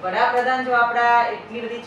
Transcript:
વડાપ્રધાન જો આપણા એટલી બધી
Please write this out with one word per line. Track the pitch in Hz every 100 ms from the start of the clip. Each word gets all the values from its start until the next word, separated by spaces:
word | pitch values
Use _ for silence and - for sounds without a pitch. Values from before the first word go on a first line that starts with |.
વડાપ્રધાન | 185 214 240 247 254 254
જો | 254 240
આપણા | 233 233 240 240 -
એટલી | 214 - 233 226
બધી | 233